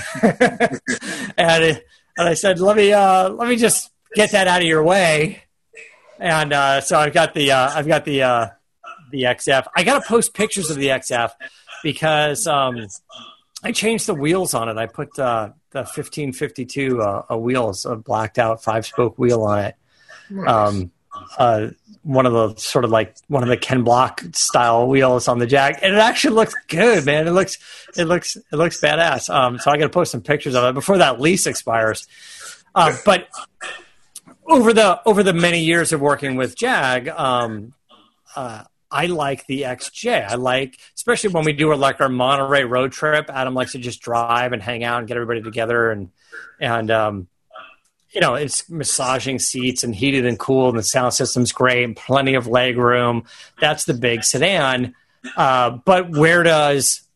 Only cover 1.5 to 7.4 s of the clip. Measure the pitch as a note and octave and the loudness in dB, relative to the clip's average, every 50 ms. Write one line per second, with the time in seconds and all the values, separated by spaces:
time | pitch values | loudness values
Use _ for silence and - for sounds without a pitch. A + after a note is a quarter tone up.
1.5 | E3 E3 D#3+ D#3+ D3+ - - _ _ _ _ _ - - E3+ F3 E3 D3+ - G3 | 4 4 4 2 0 -2 -6 _ _ _ _ _ -6 -2 -2 0 0 0 0 0
2.5 | F#3 E3 F#3 G3 G#3 A3 G3+ G3+ G#3 G3+ G3 F#3+ F#3 F#3 F#3 F#3+ G#3+ A#3 A#3+ A#3+ | 0 2 4 4 4 6 6 6 6 6 6 6 4 4 4 2 -2 -4 -2 -2
3.5 | B3 A3+ A#3+ G#3 - - - - _ _ _ _ - G3+ G#3+ G3+ G#3 G3+ F#3+ F3+ | 0 2 2 2 2 0 -4 -8 _ _ _ _ 0 0 0 2 4 2 2 4
4.5 | F3 F3+ F3 E3 D#3+ D#3 D3+ E3 F#3 G3+ F#3 E3 D#3 D3+ D3+ D#3 D3+ - _ _ | 2 2 2 2 2 2 4 4 4 4 4 2 2 2 0 -2 -4 -10 _ _
5.5 | _ _ _ _ _ - - - _ _ _ _ - - G3 F3+ D#3+ D#3 D#3 D3 | _ _ _ _ _ -20 -20 -20 _ _ _ _ -16 -6 -2 0 0 0 0 0
6.5 | D3 C#3+ C#3 C#3 C#3 C#3 C3+ - F3+ D#3 D3+ D3 C#3+ F3 D#3+ D3+ - E3 | 0 2 2 2 2 0 0 2 2 2 2 4 4 2 2 2 2 0